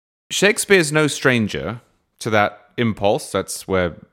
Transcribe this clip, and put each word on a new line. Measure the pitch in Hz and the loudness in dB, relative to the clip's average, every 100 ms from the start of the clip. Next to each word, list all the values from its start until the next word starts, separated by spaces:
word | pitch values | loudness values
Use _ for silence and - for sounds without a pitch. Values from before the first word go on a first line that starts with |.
| _ _ - | _ _ -10
Shakespeare's | - 196 - - 190 147 | 0 0 0 2 2 4
no | 151 151 | 2 0
stranger | - 139 120 104 71 76 120 _ _ _ - | 0 0 2 0 -4 -8 -10 _ _ _ -12
to | 117 | -2
that | 107 104 - _ - | 2 2 -2 _ -4
impulse. | 117 95 101 135 - | -4 0 0 0 -2
That's | 98 92 - - | -6 -4 -8 -4
where | 95 87 73 - | -2 -2 -4 -20